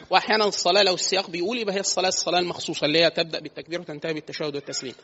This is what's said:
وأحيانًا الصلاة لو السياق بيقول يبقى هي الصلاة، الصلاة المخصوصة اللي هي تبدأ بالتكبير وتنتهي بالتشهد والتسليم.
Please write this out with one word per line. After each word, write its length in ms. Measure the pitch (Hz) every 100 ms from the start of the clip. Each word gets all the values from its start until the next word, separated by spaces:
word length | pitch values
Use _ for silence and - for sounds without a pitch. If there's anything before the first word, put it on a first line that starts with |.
| -
وأحيانًا 340 | 185 - 220
الصلاة 380 | 208 185 175 190
لو 120 | 196
السياق 360 | 175 - 185 196
بيقول 280 | 170 175 247
يبقى 160 | 208
هي 60 | 196
الصلاة، 280 | 196 - 185
الصلاة 300 | - - 175
المخصوصة 460 | 180 160 - 156
اللي 200 | 147 156
هي 60 | 165
تبدأ 300 | 160 165 -
بالتكبير 400 | 147 - 147 170
وتنتهي 340 | 170 147 165
بالتشهد 400 | 156 147 143 151
والتسليم. 400 | 143 143 135 131 -